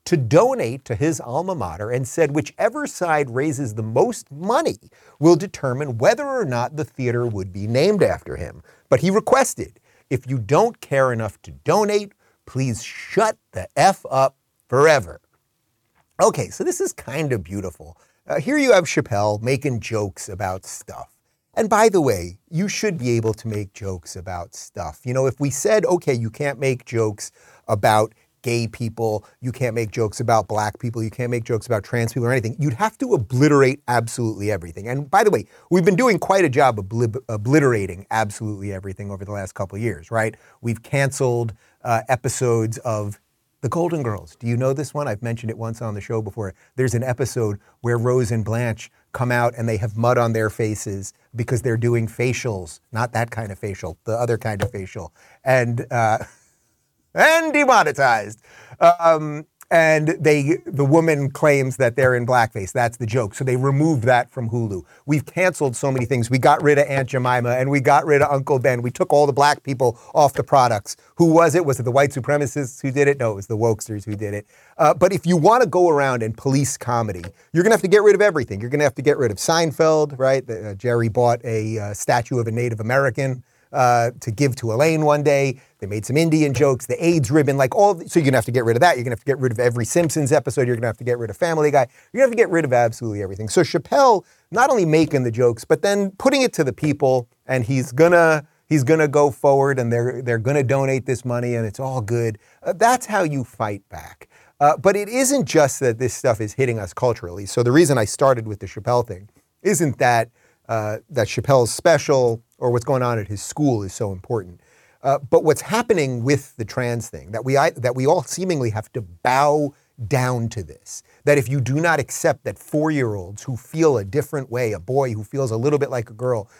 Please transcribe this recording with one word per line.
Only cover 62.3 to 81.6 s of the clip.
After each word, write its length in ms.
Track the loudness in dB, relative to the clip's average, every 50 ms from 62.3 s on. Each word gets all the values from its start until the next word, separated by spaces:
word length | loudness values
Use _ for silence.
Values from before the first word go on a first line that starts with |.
| 2 2 2 2 -2 -8 -10 -6
That's 260 | -2 -2 -2 -2 -2 -6
the 100 | -6 -2
joke. 260 | -2 -2 -2 -2 -6
So 100 | -6 -2
they 120 | -2 -2
removed 480 | 0 0 0 2 2 2 2 2 2 2
that 260 | 2 2 2 2 -2
from 220 | _ -10 -8 -6
Hulu. 320 | -4 -4 -4 -4 -6 -8 -10 _ _ _ _ -2
We've 180 | -2 -2 -2
canceled 500 | -4 -4 0 0 0 0 0 -4 -4 -2
so 160 | -2 -4 -2
many 140 | -2 -2 -2
things. 240 | -2 -2 -2 0 0
We 80 | -2 2
got 240 | 4 4 4 4
rid 160 | 4 4 4 4
of 80 | 2 0
Aunt 220 | 0 -4 -4 -2
Jemima 420 | -4 -2 0 0 0 0 0 0
and 200 | -2 -2 0 0
we 80 | 0 0
got 260 | 2 4 4 4 4
rid 160 | 4 4 4
of 100 | 4 2
Uncle 280 | 0 -2 0 0 -2 2
Ben. 240 | 2 0 0 0 -4
We 80 | -6
took 200 | -2 -4 -2 2
all 140 | 4 4 4
the 80 | 4 4
black 300 | 4 4 4 2 0 _
people 340 | -8 -4 0 0 -2 -2 -4 -14 -4 2
off 200 | 2 2 4 2
the 100 | -2 -2
products. 520 | 2 4 4 4 4 2 -2 -4 -8 -16 -16 _ _ _
Who 100 | 2 2
was 300 | 6 6 6 6 6 4
it? 100 | 2 0
Was 140 | 0 -2 -2
it 40 | -2
the 80 | 0
white 200 | 2 2 2 2
supremacists 720 | 0 -6 -4 -2 -2 -2 -2 -4 -4 -6 -8 -8 -10 -8 -8
who 80 | -4
did 160 | 0 2 2 2
it? 100 | 2 0
No, 140 | -2 -4
it 40 | -4
was 120 | -6 -8 -8
the 100 | -4 -2
wokesters 480 | 0 0 0 -2 -4 -10 -10 -10 -8
who 100 | -10 -10
did 200 | -8 -8 -8 -8
it. 100 | -10 -10 _ _ _ _ _ _ 2
Uh, 160 | 2 2 4
but 180 | 4 2 2
if 140 | 2 0 0
you 120 | 0 0 4
wanna 280 | 6 6 6 6 4
go 240 | 2 2 2 4 4
around 320 | 4 2 2 2 0 -2
and 160 | -2 -4 -6 -4
police 400 | -4 -2 0 0 0 -2 -4 -8
comedy, 460 | -6 -4 -2 -2 -2 -4 -6 -10 -12 -14 -18 _ _ _
you're 120 | 0 2 4
gonna 100 | 4 4
have 80 | 2
to 60 | 2 4
get 160 | 4 6 6
rid 100 | 6 6
of 80 | 6
everything. 400 | 4 2 2 0 -4 -4 -6 -8
You're 80 | -6 -4
gonna 140 | -2 0 0
have 120 | 0 0
to 60 | 0
get 160 | 0 0 2 2
rid 140 | 0 -2
of 60 | -2 -2
Seinfeld, 800 | -2 0 2 2 2 0 0 2 2 4 4 2 2 0 -2 -2
right? 260 | 0 2 2 0 -2
The, 240 | -6 -10 -10 -8 -10
uh, 40 | -12
Jerry 340 | -6 -2 0 0 2 0 0
bought 340 | 2 2 2 2 2 0 -2
a, 360 | -4 -4 -4